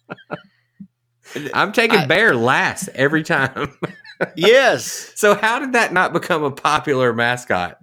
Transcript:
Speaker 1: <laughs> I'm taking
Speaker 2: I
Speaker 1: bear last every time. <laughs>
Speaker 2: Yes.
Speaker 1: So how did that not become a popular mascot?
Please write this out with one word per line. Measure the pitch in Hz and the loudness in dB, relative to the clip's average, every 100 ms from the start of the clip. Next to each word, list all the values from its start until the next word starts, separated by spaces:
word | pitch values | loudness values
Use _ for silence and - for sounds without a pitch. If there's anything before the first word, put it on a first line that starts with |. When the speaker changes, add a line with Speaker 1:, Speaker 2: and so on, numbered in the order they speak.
| _ | _
Speaker 1:
<laughs> | - _ 147 - _ _ _ - _ _ _ - - 147 | -20 _ -16 -16 _ _ _ -20 _ _ _ -18 -14 -6
I'm | - 175 | -2 -2
taking | 214 233 220 | 0 2 2
Speaker 2:
I | 131 | 2
Speaker 1:
bear | 165 220 131 | 2 2 2
last | 117 151 180 95 - | 2 2 0 -4 -10
every | - 139 156 | -2 0 0
time. | 156 160 135 - 135 - | -2 -2 -2 -4 -8 -8
<laughs> | 147 - - - - 170 | -12 -12 -20 -8 -8 0
Speaker 2:
Yes. | 180 254 254 147 - - - - | 4 6 4 2 -4 -12 -14 0
Speaker 1:
So | 208 202 | 2 2
how | 220 247 | 2 -2
did | 277 | -2
that | 247 214 | 0 0
not | 180 175 | 0 0
become | 160 - 165 | -2 -2 -2
a | 147 | -2
popular | 135 156 151 156 131 127 | -4 -2 0 0 0 0
mascot? | 113 120 123 - 92 87 - | 2 0 -2 -2 -2 -2 -4